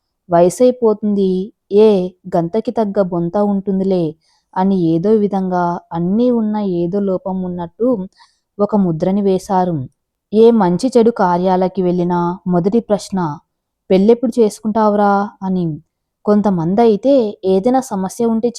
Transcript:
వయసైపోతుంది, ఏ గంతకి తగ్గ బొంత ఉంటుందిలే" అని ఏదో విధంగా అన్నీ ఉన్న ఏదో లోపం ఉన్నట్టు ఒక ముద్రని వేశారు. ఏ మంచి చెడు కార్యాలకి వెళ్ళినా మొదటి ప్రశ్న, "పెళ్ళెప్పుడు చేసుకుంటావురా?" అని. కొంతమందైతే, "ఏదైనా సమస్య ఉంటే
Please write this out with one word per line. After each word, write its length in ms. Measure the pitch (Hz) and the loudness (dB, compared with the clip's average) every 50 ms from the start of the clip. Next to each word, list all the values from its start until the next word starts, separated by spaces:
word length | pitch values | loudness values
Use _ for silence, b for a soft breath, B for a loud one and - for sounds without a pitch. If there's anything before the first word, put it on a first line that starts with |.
| _ _ _ _ _ - | _ _ _ _ _ 0
వయసైపోతుంది, 1200 | 175 170 175 180 175 - 254 254 247 247 233 220 208 202 214 208 202 202 196 190 185 185 190 226 - _ _ _ | 2 4 4 2 4 2 2 2 2 2 0 0 0 0 -2 -2 0 0 0 0 0 -2 -4 -8 -12 _ _ _
ఏ 380 | 196 208 220 220 208 185 180 180 - _ _ 180 - | 2 4 4 6 4 2 0 -4 -8 _ _ -4 -2
గంతకి 340 | 175 165 170 - 220 - 254 | -2 -2 0 -4 -4 -4 -4
తగ్గ 320 | 214 233 220 196 196 208 | -4 -2 -4 -2 0 -2
బొంత 360 | 196 175 185 170 170 170 170 208 | -2 -2 -2 -4 -4 -2 -2 -2
ఉంటుందిలే" 760 | 208 208 202 196 190 208 190 190 196 196 185 180 165 151 156 - _ _ _ _ _ _ - | 0 0 -2 -2 -2 -2 -2 -2 0 0 0 0 -2 -4 -6 -10 _ _ _ _ _ _ -4
అని 240 | 190 190 196 196 185 | -2 0 0 2 2
ఏదో 300 | 170 160 165 165 175 208 | 2 0 0 0 2 2
విధంగా 720 | 226 214 202 196 202 190 190 185 180 180 175 175 175 185 - _ | 2 2 0 0 -2 -4 -4 -2 -2 -2 -2 -2 -4 -6 -8 _
అన్నీ 380 | 170 170 170 180 202 226 247 247 | -6 -4 -2 -2 0 2 2 2
ఉన్న 260 | 240 233 220 214 208 | 0 0 -2 -2 -2
ఏదో 440 | 208 208 196 175 170 175 175 185 202 | -4 -4 -2 -2 -2 -2 -2 -2 -2
లోపం 420 | 202 190 185 180 - 196 185 190 | -2 -2 -4 -4 -4 -6 -6 -6
ఉన్నట్టు 640 | 185 180 180 180 175 170 - - 226 262 247 190 185 - b b b b b b b _ _ - | -6 -8 -8 -8 -10 -12 -6 -2 -2 -2 -2 -2 -6 -12 b b b b b b b _ _ -4
ఒక 180 | 208 - 220 | -4 -2 0
ముద్రని 460 | 202 190 175 165 156 175 185 196 208 | 0 0 0 -2 -2 -2 -2 0 0
వేశారు. 680 | 196 196 190 185 - - 196 185 180 180 165 143 127 - _ _ _ _ _ _ _ _ 202 | 0 0 0 -2 -2 -2 -2 0 0 0 -2 -4 -6 -10 _ _ _ _ _ _ _ _ 2
ఏ 160 | 214 226 233 | 4 4 6
మంచి 420 | 240 220 190 175 180 170 - 262 - | 6 4 2 2 0 0 -2 0 2
చెడు 140 | 240 220 233 | 2 2 2
కార్యాలకి 720 | 233 - 196 175 180 180 180 190 185 180 185 185 185 190 | 2 0 0 0 0 0 0 0 0 0 0 -2 -2 -2
వెళ్ళినా 560 | 185 180 180 180 175 180 180 175 175 170 180 202 _ | -2 0 0 0 -2 -2 -2 -2 -2 -4 -6 -6 _
మొదటి 340 | 180 180 175 170 196 214 233 | 0 0 0 0 2 0 -2
ప్రశ్న, 580 | 233 - 208 190 - - 196 185 175 151 147 175 _ _ _ _ _ _ _ _ _ - | 0 -2 -4 -4 -4 -6 -6 -4 -4 -4 -6 -10 _ _ _ _ _ _ _ _ _ 0
"పెళ్ళెప్పుడు 500 | 190 185 196 220 240 233 262 233 - 240 | 2 4 4 4 4 2 0 -2 0 0
చేసుకుంటావురా?" 920 | 220 208 - - - 220 208 226 214 214 202 208 202 202 202 196 202 208 - _ | 0 0 0 -4 -8 -4 0 0 2 2 2 2 2 2 2 0 -2 -4 -8 _
అని. 380 | 190 190 185 185 175 165 151 156 - _ _ _ _ _ _ _ _ | -6 -4 -2 -2 -2 -2 -4 -8 -14 _ _ _ _ _ _ _ _
కొంతమందైతే, 1160 | 208 208 208 202 208 190 170 156 170 196 233 233 226 208 196 - 269 285 262 220 208 - - - | 2 2 2 2 2 0 0 0 0 2 2 4 4 2 2 2 2 2 2 2 -2 -6 -4 -2
"ఏదైనా 360 | 190 190 190 190 247 254 262 | 0 0 2 2 0 0 0
సమస్య 440 | 247 - 220 190 190 185 - - 233 | -2 -4 -6 -6 -6 -6 -4 -4 -2
ఉంటే 240 | 233 226 226 233 240 233 | -2 0 -2 -2 -4 -2